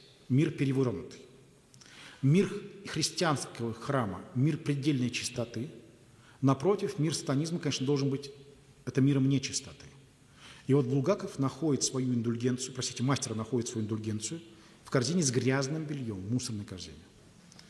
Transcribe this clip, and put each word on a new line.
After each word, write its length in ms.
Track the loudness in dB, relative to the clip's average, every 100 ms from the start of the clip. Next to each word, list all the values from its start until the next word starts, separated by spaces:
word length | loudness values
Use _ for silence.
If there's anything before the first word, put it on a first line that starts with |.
| -20 -10 2
мир 240 | 4 4
перевернутый. 680 | 2 0 2 2 0 -8 -16 -20 -20 -20 -20 _ -20 -20 -20 -20 0
Мир 280 | 4 6 4 -2 -10 -14 -8
христианского 880 | -4 -2 0 2 0 -2 -6 -6
храма, 480 | -4 -2 0 0 -4 -4
мир 220 | 2 2 2
предельной 540 | 0 0 2 2 0
чистоты. 600 | -2 -4 -4 -4 -4 -8 -10 -20 -20 -20 -20 -20 0
Напротив, 580 | 2 4 2 2 0 0
мир 160 | 0
сатанизма, 440 | 0 0 0 0 -2
конечно, 260 | -2 -2
должен 240 | 0 2 2
быть, 220 | -2 -6 -16 -20 -20 -20 -14 -2
это 160 | 4
миром 260 | 4 6 4
нечистоты. 560 | 2 0 -6 -8 -16 -20 -20 -20 -20 -20 -20 -20 -8 2
И 60 |
вот 140 | 2 4
Булгаков 520 | 2 2 0 -2 -2
находит 440 | -2 0 0 2
свою 320 | 0 0 0
индульгенцию, 580 | 0 0 0 0 0 -4
простите, 300 | -6 -6 -2
мастер 320 | 0 2 0
находит 340 | -4 -2 -2 0
свою 160 | -2
индульгенцию 560 | -2 -2 -2 -4 -4 -10 -12 -20 -20 -20
в 60 | 0
корзине 320 | 0 2 2
с 80 | 2
грязным 540 | 2 2 2 0 -4
бельем, 340 | -4 -6 -6 -6
в 140 | -2
мусорной 320 | -2 -2 -6
корзине. 320 | -8 -10 -12 -16 -20 -20 -20 -20 -20 -20